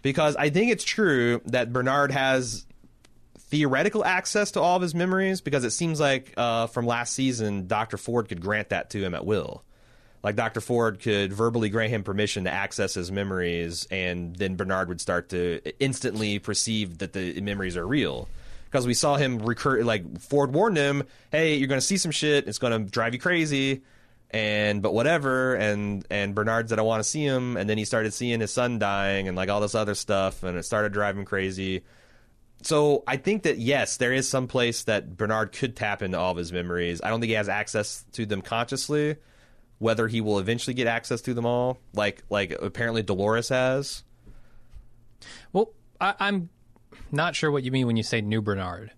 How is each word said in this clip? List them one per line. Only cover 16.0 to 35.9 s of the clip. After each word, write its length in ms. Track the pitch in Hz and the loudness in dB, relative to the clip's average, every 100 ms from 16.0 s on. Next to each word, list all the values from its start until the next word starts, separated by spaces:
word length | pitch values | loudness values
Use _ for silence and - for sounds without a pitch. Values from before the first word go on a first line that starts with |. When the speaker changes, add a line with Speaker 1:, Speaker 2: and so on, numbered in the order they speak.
| 123 104 107 101 | -4 -2 -2 -2
Speaker 1:
perceive 600 | - 101 - 110 98 82 | -2 -2 0 -2 -2 -6
that 140 | 95 | -6
the 280 | 101 90 85 | -4 -4 -4
memories 360 | 101 98 92 87 | -4 -2 -4 -4
are 100 | 87 | -2
real. 420 | 143 92 62 62 - - - - | 0 0 -4 -8 -10 -12 -14 -4
'Cause 160 | 139 123 | -2 0
we 80 | |
saw 220 | 117 151 143 | 2 2 2
him 240 | 135 120 | 2 0
recur-, 420 | 110 117 143 127 | -2 0 2 2
like, 380 | 117 110 80 90 | 4 0 -2 -12
Ford 320 | - 143 139 | 0 2 2
warned 220 | 143 226 165 | 2 2 4
him, 260 | 143 143 - - - | 2 0 -4 -12 -4
"Hey, 240 | 151 160 147 | 2 2 2
you're 100 | 131 | 2
gonna 120 | 135 | 0
see 160 | - 196 | 2 0
some 160 | 165 | 0
shit, 340 | 147 151 143 - | 0 4 4 2
it's 120 | 107 | -2
gonna 200 | 123 113 | 0 0
drive 340 | 101 120 113 | 0 -2 -2
you 40 | 120 | 0
crazy," 640 | 180 175 156 139 135 135 - - - - _ | 0 2 2 2 0 -2 -6 -20 -20 -20 _
and, 500 | 110 107 107 104 104 | -2 0 2 2 2
but 140 | 98 | 2
whatever, 600 | 101 131 165 139 131 131 127 | 2 2 2 2 2 2 2
and, 500 | 107 104 104 101 - | 2 0 -2 -4 -4
and 280 | 101 101 101 | -2 -2 0
Bernard 320 | 107 113 113 | 0 0 0
said, 100 | 110 | 2
"I 40 | |
wanna 200 | 110 110 | 2 2
see 220 | 104 156 | 0 0
him," 320 | 143 131 123 117 | 0 0 0 -2
and 120 | 101 | 0
then 100 | 110 | 0
he 60 | |
started 280 | 104 117 110 | 0 0 0
seeing 240 | - 120 117 | -2 -2 0
his 120 | 104 | 0
son 260 | - 123 117 | 0 0 0
dying 480 | 101 98 98 98 95 | 0 2 0 0 -2
and, 100 | 90 | -2
like, 120 | 95 | 0
all 120 | 104 | 0
this 140 | 104 | 2
other 220 | 113 104 101 | 0 0 -2
stuff, 480 | - 98 95 - | 0 2 2 -2
and 120 | 92 87 | -6 -6
it 80 | |
started 280 | - 107 107 | -2 0 0
driving 300 | 101 104 98 | 0 0 -2
him 40 | 95 | -4
crazy. 540 | 98 95 95 95 92 - - - - _ _ _ - | -2 -2 -2 -4 -4 -8 -20 -20 -20 _ _ _ -12
So 400 | - 151 147 143 - | 0 2 4 2 0
I 80 | 135 | -2
think 260 | 190 214 | 0 0
that, 120 | 175 123 | 0 0
yes, 380 | 117 139 107 - | 2 2 0 0
there 160 | 123 | 0
is 160 | 131 131 | 2 0
some 180 | 135 127 | -2 0
place 380 | 131 120 113 | 0 0 0
that 320 | - 104 - 90 | -2 -2 -2 -4
Bernard 340 | 107 110 107 | 0 0 -2
could 240 | - 127 | -2 -6
tap 280 | 113 107 | -2 -4